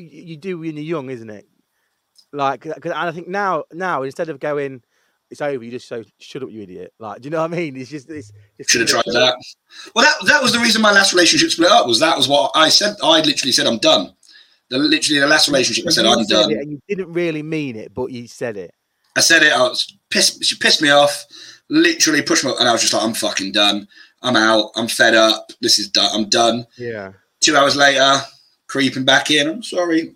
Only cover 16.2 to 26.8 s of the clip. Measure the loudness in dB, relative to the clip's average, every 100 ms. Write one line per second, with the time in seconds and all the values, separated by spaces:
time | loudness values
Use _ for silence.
16.2 | 2 2 2 -2 -6 -12 -10 -8 -6 -4
17.2 | -4 -4 -6 -6 -6 -8 -12 -8 -8 -10
18.2 | -14 -10 -8 -8 -12 _ _ _ _ -2
19.2 | 4 6 6 4 2 -2 -8 -10 -6 0
20.2 | 0 -2 -6 -2 0 2 4 4 4 0
21.2 | -12 -20 -20 -20 -2 2 2 2 0 0
22.2 | 0 0 -2 0 0 2 0 0 -2 -4
23.2 | -4 -4 -4 0 0 0 -6 -20 -20 _
24.2 | -2 2 4 2 0 -4 -4 2 4 6
25.2 | 4 2 -6 -6 0 0 0 -2 0 -2
26.2 | -2 2 2 0 -6 -12